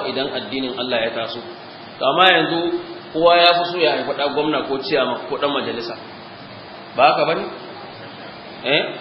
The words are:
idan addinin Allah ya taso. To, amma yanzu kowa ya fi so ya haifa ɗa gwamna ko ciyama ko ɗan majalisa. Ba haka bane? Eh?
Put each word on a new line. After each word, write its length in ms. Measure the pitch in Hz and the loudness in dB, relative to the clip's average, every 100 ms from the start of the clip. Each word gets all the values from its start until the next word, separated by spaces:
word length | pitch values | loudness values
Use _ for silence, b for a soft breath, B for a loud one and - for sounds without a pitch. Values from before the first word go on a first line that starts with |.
| 131 | 0
idan 200 | 123 139 | -2 -4
addinin 460 | 131 110 131 131 120 | -4 -6 -4 -4 -4
Allah 220 | 127 120 | -2 0
ya 100 | 113 | 0
taso. 300 | 113 110 120 98 - - - - - | -2 -6 -8 -12 -14 -16 -16 -16 -2
To, 60 | |
amma 200 | 131 160 185 | 2 6 6
yanzu 320 | 175 156 170 170 - - - - | 6 4 0 0 -2 -6 -14 -6
kowa 240 | 160 170 175 | 4 6 8
ya 120 | 175 | 8
fi 160 | 175 170 | 6 2
so 60 | 175 | 2
ya 120 | 156 | 2
haifa 200 | 131 127 | 2 -2
ɗa 140 | - 143 | -2 0
gwamna 340 | 135 151 143 123 | 0 0 0 0
ko 100 | 135 | -4
ciyama 400 | - 147 127 117 - | 0 0 2 -2 -4
ko 80 | 135 | -2
ɗan 140 | 143 | 0
majalisa. 440 | 139 113 113 117 113 - - - - - - - - - - | 0 -2 -4 -6 -10 -12 -16 -16 -16 -16 -16 -16 -16 -6 4
Ba 60 | 143 | 6
haka 100 | 156 151 | 6 2
bane? 180 | 170 - - - - - - - - - - - - | 0 -2 -8 -12 -14 -14 -14 -16 -16 -16 -16 -16 -8
Eh? 180 | 123 151 - - | 0 2 0 -6